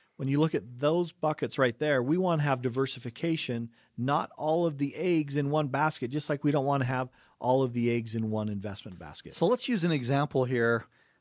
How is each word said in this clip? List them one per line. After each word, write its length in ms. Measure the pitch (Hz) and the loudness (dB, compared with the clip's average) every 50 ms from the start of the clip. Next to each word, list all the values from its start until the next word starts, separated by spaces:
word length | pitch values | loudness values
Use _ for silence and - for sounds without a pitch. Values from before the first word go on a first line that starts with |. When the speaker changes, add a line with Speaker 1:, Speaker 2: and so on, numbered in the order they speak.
| _ _ _ | _ _ _
Speaker 1:
When 120 | - 135 135 | -6 -2 0
you 100 | 139 143 | 2 4
look 160 | 160 156 - | 4 2 2
at 240 | 147 - 123 123 120 | -2 -4 -6 -6 -2
those 320 | 143 147 165 175 175 165 | 0 2 2 2 0 -2
buckets 460 | - _ - 151 147 - 143 113 - | -4 _ -2 -2 -2 -2 -4 -4 0
right 200 | - 131 123 113 | 2 2 2 0
there, 240 | - 151 151 143 127 | 0 0 0 2 2
we 160 | 120 135 160 | 2 2 2
wanna 260 | 185 185 180 165 151 147 | 2 2 2 2 2 2
have 180 | 143 135 127 | 0 0 0
diversification, 1080 | 123 127 113 135 135 131 - 120 - 120 - - 165 170 160 156 - - 120 117 117 117 - _ _ _ _ | -2 -2 0 0 -2 -2 -4 -8 -10 -12 -8 -4 -2 -2 -2 -2 -2 -4 -4 -4 -6 -8 -12 _ _ _ _
not 340 | - 120 135 143 151 - - - | -4 -2 0 0 0 -2 -4 -6
all 280 | - 147 156 160 170 170 | -4 0 0 2 2 2
of 120 | 165 147 | 0 0
the 180 | 135 143 139 - | -2 -4 -4 -2
eggs 400 | 151 165 180 170 160 151 139 139 | -2 0 2 2 2 2 0 0
in 140 | 147 143 139 | -2 0 0
one 180 | 147 156 151 | 0 0 0
basket, 440 | 131 135 139 151 156 - - 127 120 | 0 0 0 0 0 0 -2 -4 -4
just 180 | 135 151 - - | -4 -4 -2 -2
like 140 | 147 135 - | -2 0 2
we 80 | 147 | 2
don't 140 | 147 143 131 | 2 2 2
wanna 200 | 139 139 139 127 | 2 2 2 0
have 240 | 123 131 127 131 127 _ _ _ _ _ - | 0 0 -2 -4 -6 _ _ _ _ _ -4
all 240 | 117 123 127 135 135 | 2 4 4 4 4
of 100 | 123 117 | 2 2
the 180 | 120 117 120 | 2 2 2
eggs 240 | 117 120 113 110 110 | 2 0 -2 -2 -2
in 140 | 113 113 110 | -2 -2 0
one 180 | 107 107 107 | -2 -2 -2
investment 500 | 107 104 98 98 104 98 - - 101 90 | -2 -4 -4 -6 -8 -10 -10 -12 -14 -14
basket. 380 | 85 85 78 76 - - 78 - | -14 -14 -16 -16 -16 -16 -12 -2
Speaker 2:
So 100 | - 165 | 0 2
let's 220 | 190 247 247 - | 2 2 2 0
use 160 | - 240 180 165 | -2 -2 0 2
an 80 | 175 | 2
example 540 | 160 139 123 120 139 139 147 - - 135 127 | 0 0 0 0 0 0 0 2 2 2 2
here. 400 | 123 131 120 117 117 117 113 - - _ _ _ _ _ _ | 2 2 2 4 4 2 2 -2 -6 _ _ _ _ _ _